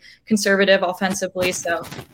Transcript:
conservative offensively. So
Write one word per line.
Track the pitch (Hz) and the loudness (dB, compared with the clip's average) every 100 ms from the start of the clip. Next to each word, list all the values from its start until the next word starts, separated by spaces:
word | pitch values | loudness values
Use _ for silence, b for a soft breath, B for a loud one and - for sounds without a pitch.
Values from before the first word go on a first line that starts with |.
| b b - | b b -2
conservative | 214 202 196 190 190 | 0 2 4 4 4
offensively. | 180 180 190 185 185 185 180 | 2 -2 -4 -4 -6 -2 -2
So | 175 175 165 165 - - | -2 -4 -6 -6 -14 -18